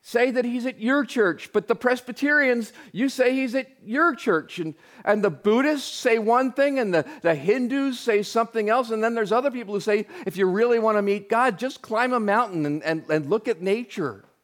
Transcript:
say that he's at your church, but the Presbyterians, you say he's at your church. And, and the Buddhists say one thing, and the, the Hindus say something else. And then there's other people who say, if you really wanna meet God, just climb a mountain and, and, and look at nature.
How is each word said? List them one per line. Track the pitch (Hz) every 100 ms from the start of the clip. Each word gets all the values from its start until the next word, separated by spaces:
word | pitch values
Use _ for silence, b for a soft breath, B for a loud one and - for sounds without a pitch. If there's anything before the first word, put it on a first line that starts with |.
say | - 233 247
that | 254
he's | 247 247 247
at | 196
your | 220 285 277
church, | 247 196 160 -
but | 208 202
the | 226
Presbyterians, | 247 247 - 233 285 294 269 240 214 B B
you | 180 269
say | 254 254
he's | 262 262
at | 262 262 _
your | 202 247 339 247
church. | - 165 131 -
And, | 160 147 B B -
and | 214
the | 202
Buddhists | 143 208 226 277 294 -
say | - 254 233
one | 214 240 262
thing, | 226 277 277
and | 220
the, | 170 147 B
the | 170 156
Hindus | 151 254 247 277 277 247
say | - 208
something | 202 226 226 226 208
else. | 240 226
And | 220
then | 220
there's | 233 208
other | 226 277
people | 247 233
who | 202
say, | 220 208 202 370 226
if | 180
you | 190
really | 190 240 233
wanna | 220 214
meet | 202 208 202
God, | 226 254 180
just | 254 -
climb | - 214 254
a | 247
mountain | 208 208 240 175 147
and, | 147
and, | 156 160 160
and | 156 143
look | 220 220
at | 190
nature. | 185 214 240 - 147 98 _ _